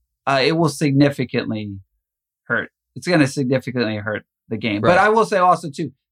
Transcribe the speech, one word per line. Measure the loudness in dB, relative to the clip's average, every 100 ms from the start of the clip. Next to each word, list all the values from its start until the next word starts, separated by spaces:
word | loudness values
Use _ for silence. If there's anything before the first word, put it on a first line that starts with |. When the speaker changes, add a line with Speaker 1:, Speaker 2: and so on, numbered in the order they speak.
| _ _ -2
Speaker 1:
uh, | 2 2
it |
will | 2 0
significantly | 0 2 4 4 2 -4 -4 -4 -6 -8 -12 -18 _ _ _ _ _
hurt. | -6 -4 -6 _ _ -10
It's | 0
gonna | 2 2
significantly | 0 -2 -2 -4 -4 -4 -4
hurt | -6 -8 -10 _ -12
the | -6
game. | -4 0
But | 2
Speaker 2:
Right. | 4
Speaker 1:
I | 4
will | 2 2
say | 2
also, | 2 2 -2
too, | -8 -10 -12 _